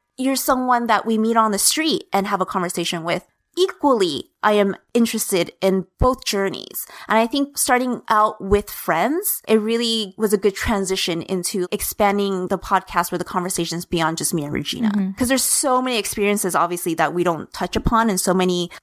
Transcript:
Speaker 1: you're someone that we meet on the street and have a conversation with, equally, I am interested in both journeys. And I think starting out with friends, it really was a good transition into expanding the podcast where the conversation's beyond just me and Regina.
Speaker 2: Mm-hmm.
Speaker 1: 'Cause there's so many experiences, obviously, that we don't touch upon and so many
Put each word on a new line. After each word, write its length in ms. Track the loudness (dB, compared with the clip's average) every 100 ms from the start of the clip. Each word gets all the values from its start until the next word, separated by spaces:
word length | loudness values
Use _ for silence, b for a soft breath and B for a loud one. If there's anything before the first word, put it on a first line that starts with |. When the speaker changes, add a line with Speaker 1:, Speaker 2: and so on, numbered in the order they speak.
| _ -4
Speaker 1:
you're 180 | -2 0
someone 520 | 0 0 2 2 2
that 180 | 2 2
we 120 | 0
meet 200 | 2 2
on 140 | 2
the 60 | 2
street 460 | 0 0 0 -2 -2
and 160 | -2 0
have 140 | -2
a 40 | -2
conversation 600 | -2 -2 -4 -4 -4 -4
with, 200 | -4 -6 _ _ -2
equally, 760 | -2 2 2 4 2 -2 -10 _ 2
I 80 |
am 220 | 4 2 0 _
interested 600 | 0 2 0 0 0 0 0
in 260 | 0 2 -2 0
both 260 | 0 0 -2
journeys. 600 | -2 -2 -6 -12 -12 -14 B B
And 100 | 2
I 100 | 2
think 300 | 0 -2 -2
starting 440 | 0 2 2 -4 0
out 340 | 2 2 0
with 260 | 0 0 0
friends, 720 | -8 -2 0 0 0 -2 -4 2
it 80 | 2
really 580 | 2 0 0 -2 -4 -2
was 160 | 0
a 40 | 2
good 160 | 2
transition 680 | 0 -2 0 0 -2 -2 -4
into 440 | -4 -4 -4 -4 -4
expanding 800 | -4 -6 0 2 2 0 -2 -2
the 80 | -4
podcast 500 | 0 -2 0 -4 -2
where 80 | -4
the 40 |
conversation's 600 | -4 -4 -4 -4 -4 -6 -4
beyond 320 | 0 0 0
just 160 | -2
me 100 | -2
and 80 | -2
Regina. 380 | -4 -4 -2 0
Speaker 2:
Mm-hmm. 220 | 0 -2
Speaker 1:
'Cause 160 | -2 0
there's 140 | 0 0
so 360 | 0 2 0
many 160 | 0 -2
experiences, 580 | -4 -2 0 0 0 0
obviously, 380 | 0 -2 -4 0
that 180 | 0
we 100 | 2
don't 300 | 0 0 -6
touch 240 | -6 -4 -2
upon 320 | 0 2 2
and 100 | 0
so 140 | 2
many 360 | 2 2 0 -2 B